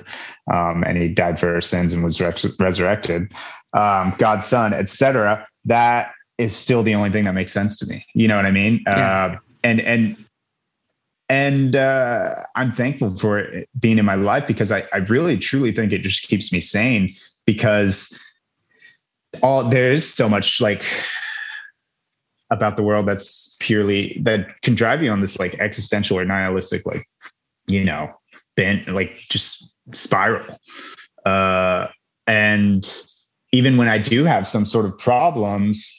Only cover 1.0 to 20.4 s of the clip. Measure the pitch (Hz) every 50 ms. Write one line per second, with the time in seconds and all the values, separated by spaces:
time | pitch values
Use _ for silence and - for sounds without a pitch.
1 | 87 82 82 - 87 87 85 - - 87 85 85 85 - 95 90 90 85 85 85
2 | 85 85 82 - 90 87 85 - - - - - 95 92 87 92 90 92 101 -
3 | - - 85 85 92 101 - - - - - - - _ - 104 104 104 101 92
4 | 92 92 90 - 120 110 107 104 - - 127 123 113 107 98 73 98 98 - -
5 | 135 135 131 123 104 104 107 - - - _ _ - 107 117 117 120 120 120 120
6 | 104 - - - _ _ _ - 117 110 - - - - 127 117 107 113 107 104
7 | 104 101 95 107 104 98 92 95 92 - - 101 101 107 - - - - - -
8 | - - - 113 113 110 107 101 98 98 95 98 101 110 117 107 - 104 101 98
9 | 98 95 95 95 95 90 87 - - _ _ _ - 120 110 110 - 110 117 117
10 | 113 104 107 - - _ _ _ _ _ _ _ _ _ _ _ _ _ _ _
11 | _ _ _ _ _ - 135 139 139 139 139 139 135 131 127 139 135 135 135 135
12 | 127 120 120 107 - - - - - - - 120 131 123 - - 120 131 143 -
13 | 127 104 92 90 - 107 104 104 98 - - 87 - - - 127 - 113 110 110
14 | 104 98 98 95 101 101 110 143 143 - 107 - 113 98 107 98 - - - 98
15 | 92 101 117 135 170 180 135 98 - - - 139 139 113 98 113 113 101 101 90
16 | - 92 90 - - - 113 95 - - 90 87 - - - 104 110 131 123 104
17 | 95 92 - - - - _ _ _ - 104 - - 110 104 104 101 98 98 -
18 | - - - - - - _ _ _ _ _ _ _ _ _ _ - - - _
19 | _ _ _ _ _ _ - - - 131 135 135 120 120 127 127 127 127 135 156
20 | 156 - - - 123 107 104 101